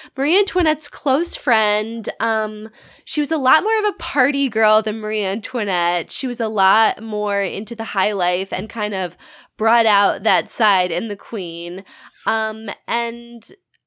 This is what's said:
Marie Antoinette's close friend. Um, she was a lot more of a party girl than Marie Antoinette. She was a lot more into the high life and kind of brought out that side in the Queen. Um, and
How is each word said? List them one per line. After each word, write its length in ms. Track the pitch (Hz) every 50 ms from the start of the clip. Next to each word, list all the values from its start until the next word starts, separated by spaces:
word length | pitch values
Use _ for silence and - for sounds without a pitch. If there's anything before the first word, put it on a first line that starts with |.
| - - _
Marie 220 | - 269 294 330 381
Antoinette's 480 | 415 381 - 370 349 320 302 311 -
close 480 | - - - - 294 262 294 339 339 -
friend. 760 | - - - 240 220 220 208 208 208 214 220 226 233 208 - - -
Um, 480 | - 226 220 220 214 214 214 214 214 220 - - - - - - _
she 160 | - - -
was 120 | 294 277 339
a 60 | 311
lot 240 | 269 254 277 311 330
more 160 | 415 453 440
of 60 | 403
a 120 | 427 - -
party 500 | - - - 285 254 277 294 277 277 262
girl 320 | 196 220 220 214 214 214 214
than 180 | 220 214 220
Marie 240 | 214 214 220 214 208
Antoinette. 880 | 190 196 220 202 - - 254 214 208 190 180 170 170 175 175 160 - -
She 140 | - -
was 140 | 254 240 233
a 80 | 233 220
lot 540 | 220 208 190 190 196 220 226 214 - - 214
more 380 | 226 214 208 208 208 202 202
into 340 | 196 185 117 160 220 208 233
the 100 | 196 226
high 280 | 214 - 208 190 208 214
life 400 | 202 180 180 180 185 190 190 -
and 160 | - 180 170
kind 260 | - 233 208 208 214
of 220 | 190 190 175 - - - - - - - _ _
brought 300 | - 214 220 226 240 233
out 360 | 226 208 196 202 196 - - 185
that 280 | 214 196 175 165 202
side 400 | - - 233 214 202 185 180 180 175
in 160 | 170 214 226
the 80 | 208
Queen. 640 | 196 - - - 220 185 170 165 170 170 170 175 185 196 - - - - - _ _ -
Um, 420 | - 220 220 220 220 214 220 220 220 - - _
and 560 | - 214 240 233 233 233 240 240 233 240 233 - - - - _ _ _ _ _